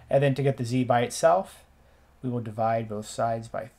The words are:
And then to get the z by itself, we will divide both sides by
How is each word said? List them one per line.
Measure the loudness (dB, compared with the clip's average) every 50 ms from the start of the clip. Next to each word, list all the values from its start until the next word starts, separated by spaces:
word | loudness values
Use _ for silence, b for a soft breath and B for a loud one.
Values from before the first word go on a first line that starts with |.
| B
And | B 2 4
then | 4 4 2
to | 2 0
get | 0 0
the | -2 -2
z | -2 0 0 2
by | 2 2 2
itself, | 2 0 0 2 4 4 4 2 0 -4 -10 -20 -20 -20 _ b b b b b b b b _
we | -6 -4
will | -4 -4
divide | -6 -6 -4 -2 0 0 0 0 -2
both | -4 -6 -8 -10
sides | -8 -4 -2 -2 -2 -2 -4 -6
by | -8 -10 -10 -10 -10 -10